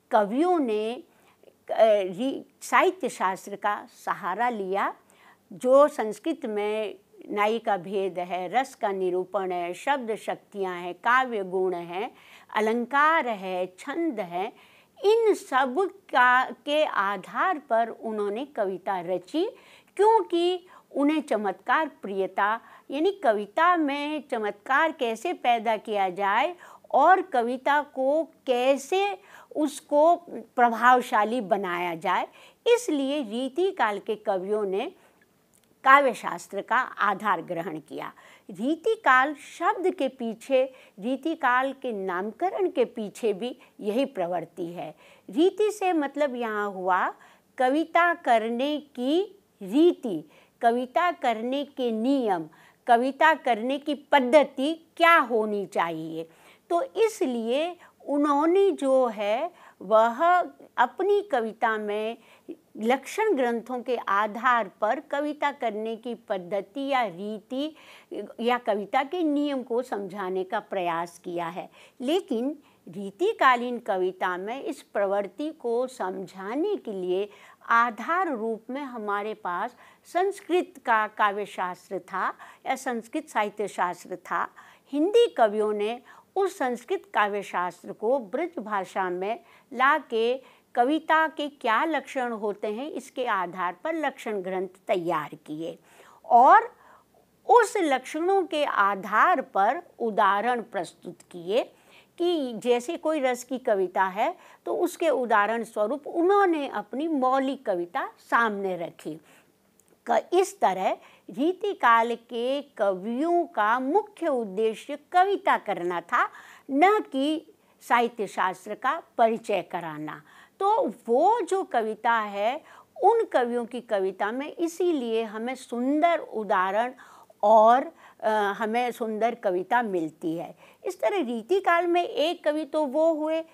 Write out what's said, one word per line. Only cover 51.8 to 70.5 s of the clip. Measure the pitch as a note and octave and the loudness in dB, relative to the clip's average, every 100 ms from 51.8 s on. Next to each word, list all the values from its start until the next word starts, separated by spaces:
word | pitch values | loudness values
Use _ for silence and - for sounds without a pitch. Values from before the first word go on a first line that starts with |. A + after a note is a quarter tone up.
| B3 | -2
नियम, | A3 A#3+ C#4 A3+ F3 D#3+ - - _ - | 0 2 2 2 0 -4 -14 -20 _ 2
कविता | A#3 C4 C4+ D#4+ | 4 4 4 4
करने | D#4 C4+ A3 B3 C#4 | 4 2 -2 0 -4
की | D4+ C#4+ | -4 -6
पद्धति | - C#4+ B3 D4 C#4+ - C#4 E4 _ - | 2 2 6 6 6 0 -4 -4 _ 2
क्या | E4 E4+ | 6 6
होनी | B3 A3+ G#3+ G#3 F#3 | 6 0 0 -2 -2
चाहिए। | A3 E3+ D#3+ D#3+ D#3+ D#3+ - - - _ | -2 -2 -2 -8 -10 -12 -16 -20 -20 _
तो | E4+ | -2
इसलिए | C5 F4+ A4 - D4+ A#3+ A3+ C4 E4+ F4 - _ - | -2 0 0 0 -2 -2 -2 -2 -2 -6 -18 _ -4
उन्होंने | C#4+ D4 C#4+ E4 F#4+ G4 | 0 2 2 4 4 4
जो | C#4 C4+ C4 B3 | 2 2 4 2
है | G#3 G#3 A3+ E4+ - - _ | 0 -2 -2 -4 -8 -20 _
वह | F#3 G3 A3+ A#3 E4+ F4+ C#4 - - - | 2 6 6 4 4 4 2 -8 -10 0
अपनी | B3 C4 F#4+ G4+ | 0 0 2 2
कविता | G4+ B3+ A3+ G#3 A3+ G#3+ | 2 -2 -2 -2 -2 -2
में | G#3+ G#3 A3 A#3 _ - - - _ - | -4 -4 -6 -8 _ -20 -20 -20 _ -6
लक्षण | A3 C4 - - A4 C#4+ | 0 0 -2 -2 0 2
ग्रंथों | A#3+ A#3 A3+ B3+ | 0 -2 -6 -8
के | A#3 A#3+ | -4 -4
आधार | - G3 G#3+ G#3+ B3+ A#3+ F#3+ - | 0 0 0 0 2 2 0 -2
पर | G#3+ C#4 | -2 -2
कविता | - C#4+ D4 D4+ C#4+ | -4 -4 -4 -2 -4
करने | C#4+ A#3 G#3 A3 A3 | -2 -4 -4 -6 -8
की | B3 A#3 | -10 -12
पद्धति | - G3 F3 G3+ G3 C#4 C#4 | -8 -8 -4 -6 -6 -8 -2
या | C4 | -2
रीति | A3 E3+ G#3 G#3+ - B3+ D4+ D4+ - - _ - G#3 - | -2 -6 -10 -10 -8 -6 -6 -8 -20 -20 _ -12 -12 -6
या | A#3 B3 | -2 0
कविता | A#3+ G#3 G3 C4+ | 0 -2 0 -2
के | C#4 F4+ | -2 -2
नियम | D#4+ C#4+ D4 C4+ | 0 0 0 -4
को | A#3+ A#3 | -4 -4
समझाने | B3+ G#3 G3 G3+ F#3 F#3 | -4 -6 -8 -8 -6 -4
का | F#3 | -4